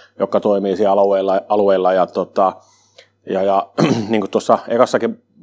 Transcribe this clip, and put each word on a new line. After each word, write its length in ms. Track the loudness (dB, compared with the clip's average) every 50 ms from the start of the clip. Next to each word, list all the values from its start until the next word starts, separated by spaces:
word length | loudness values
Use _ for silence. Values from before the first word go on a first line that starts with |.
| -20 _ _ -6
jotka 200 | -4 -2 -2 -2
toimii 380 | 0 0 0 0 0 -2 -2 0
siellä 240 | 0 2 2 2
alueella, 400 | 2 2 2 0 0 0 -2 -2 -2 0
alueella 440 | 0 2 2 2 2 2 2 2 2
ja, 140 | 2 0 0
tota, 460 | -2 -4 -6 -4 -2 0 0 0 0 -4 -12 _ _ _ _ _ _ -20 -20 _ _ _ _ -6
ja, 140 | -4 -2 0
ja 260 | 0 0 0 -2 -4 _ -2 0
<clears throat> 240 | 0 0 -2 -2 -2
niin 120 | -2 -2
kuin 100 | -2 -2
tuossa 280 | -4 -4 0 2 0 0 0 -2
ekassakin 560 | 0 0 2 2 0 -2 -2 -4 -6 -8 _ _ _ _